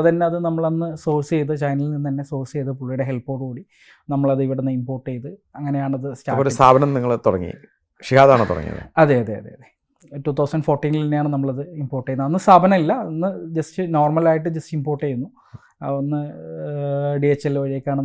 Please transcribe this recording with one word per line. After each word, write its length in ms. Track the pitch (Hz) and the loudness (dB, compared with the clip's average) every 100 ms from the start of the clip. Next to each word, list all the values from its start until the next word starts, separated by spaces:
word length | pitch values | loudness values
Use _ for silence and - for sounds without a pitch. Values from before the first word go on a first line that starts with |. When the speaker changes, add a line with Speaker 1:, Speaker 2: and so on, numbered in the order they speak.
| 160 | 4
Speaker 1:
തന്നെ 160 | 170 170 | 4 0
അത് 100 | 170 170 | 0 -2
നമ്മളന്ന് 400 | 160 160 160 170 156 | -2 -2 -2 -4 -6
സോഴ്സ് 280 | - 151 147 | -2 -2 0
ചെയ്ത്, 180 | 165 143 151 | -2 -2 -2
ചൈനയിൽ 300 | 143 139 143 | -2 -2 -2
നിന്ന് 160 | 147 143 | -4 -4
തന്നെ 160 | 139 139 | -6 -6
സോഴ്സ് 220 | 143 131 151 | -8 -6 -6
ചെയ്ത് 140 | 135 135 | -6 -6
പുള്ളിയുടെ 260 | 127 127 131 | -6 -4 -4
ഹെൽപ്പോടുകൂടി 520 | 127 117 135 131 123 - _ _ _ - | -4 -6 -8 -8 -12 -16 _ _ _ -6
നമ്മളത് 300 | 139 139 135 135 | 0 2 2 0
ഇവിടുന്ന് 260 | 131 131 127 | -2 -2 -2
ഇമ്പോർട്ട് 280 | 123 131 135 | -4 -8 -8
ചെയ്ത് 180 | 127 135 190 _ 131 | -10 -10 -16 _ -10
അങ്ങനെയാണത് 420 | 143 139 135 135 | -4 -2 -2 -4
സ്റ്റാർട്ട് 300 | 139 123 - | -6 -10 -4
Speaker 2:
അപ്പോൾ 140 | 127 | 0
ഒരു 40 | 139 | 0
Speaker 1:
ചെയ്തത്. 100 | 123 | 6
Speaker 2:
സ്ഥാപനം 320 | 131 131 143 139 | 6 8 4 0
നിങ്ങൾ 160 | 123 117 - | -2 0 0
തുടങ്ങി? 260 | 92 87 - - _ _ _ - | 0 -2 -10 -18 _ _ _ 2
ഷിഹാദാണോ 380 | 131 139 127 98 | 8 8 8 4
തുടങ്ങിയത്? 320 | 85 76 73 - - | -2 -6 -10 -4 4
Speaker 1:
അതെ, 140 | 156 127 | 4 4
അതെ, 140 | 110 104 | 0 -6
അതെ, 100 | - - | -10 -20
അതെ. 100 | - _ _ _ - 143 139 | -20 _ _ _ -18 -10 -6
ടു 80 | 143 | -2
തൗസൻഡ് 260 | 143 160 147 | 0 0 0
ഫോർട്ടീനിൽ 340 | 143 151 151 | 0 0 0
തന്നെയാണ് 260 | 151 147 147 143 | 0 0 0 0
നമ്മളത് 260 | 135 131 160 165 | -2 -4 -8 -8
ഇമ്പോർട്ട് 260 | 135 135 123 | -8 -6 -6
ചെയ്യുന്നത്. 200 | 131 135 | -4 -2
അന്ന് 100 | 175 202 | 0 6
സ്ഥാപനമില്ല, 460 | 180 185 196 156 254 190 | 8 8 4 2 -2 -4
അന്ന് 200 | 160 185 185 170 165 | -4 -4 -4 -6 -6
just 200 | 151 - 180 160 | -6 -4 -2 2
നോർമലായിട്ട് 520 | 147 160 165 160 165 160 | 2 4 4 2 0 -6
just 140 | - 156 | -6 -6
ഇമ്പോർട്ട് 260 | 143 147 | -4 -4
ചെയ്യുന്നു. 260 | 147 123 165 _ _ - _ - | -2 -4 -6 _ _ -20 _ -12
ആ, 40 | 139 139 | -6 -4
ഒന്ന്, 200 | 139 147 147 156 160 160 151 | -2 -4 -6 -12 -14 -10 -8
ഏഹ്, 480 | 147 143 139 143 143 | -6 -4 -2 -2 0
ഡി 80 | 143 143 | 2 2
എച്ച് 120 | 147 | 0
എൽ 80 | 139 | -2
വഴിയൊക്കെയാണ് 400 | 139 135 139 139 | -2 -4 -4 -2